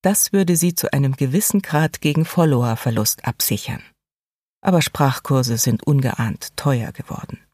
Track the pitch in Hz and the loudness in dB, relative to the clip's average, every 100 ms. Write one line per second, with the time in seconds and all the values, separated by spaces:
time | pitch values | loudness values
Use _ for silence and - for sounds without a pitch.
0 | 185 208 - 196 180 165 175 170 - 143 | 2 0 0 0 2 2 2 0 -2 0
1 | 135 131 135 156 - 202 - 151 156 - | 0 0 0 0 0 -2 0 0 0 0
2 | 156 147 160 - 160 131 120 113 - 113 | 0 0 0 2 4 4 0 -2 -2 0
3 | 107 - - - - 104 - 123 - _ | -2 -2 -6 -4 -2 -4 -4 -10 -14 _
4 | _ _ _ _ _ _ - 175 - - | _ _ _ _ _ _ 2 2 2 0
5 | 139 127 - 135 123 113 123 214 - 139 | 0 0 0 0 2 0 0 0 2 2
6 | 131 - 113 - - - 143 127 110 - | 2 -2 -4 -4 -10 -4 -2 0 -2 -10
7 | - - - - _ | -12 -10 -10 -16 _